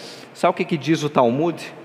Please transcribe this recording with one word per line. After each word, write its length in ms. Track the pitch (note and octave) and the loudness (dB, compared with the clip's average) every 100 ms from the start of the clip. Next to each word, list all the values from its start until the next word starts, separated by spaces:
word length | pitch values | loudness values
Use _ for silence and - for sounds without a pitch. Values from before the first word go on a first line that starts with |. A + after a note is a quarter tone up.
| - - - | -18 -18 -18
Sabe 160 | - F3 | 0 0
o 60 | F3+ | 0
que 80 | |
que 120 | F3 E3 | -2 -2
diz 280 | C3 D#3 | 0 0
o 60 | D3 | 2
Talmud? 520 | D3 A#2+ C3 E3+ C#3+ - - | 4 4 4 0 -2 -8 -16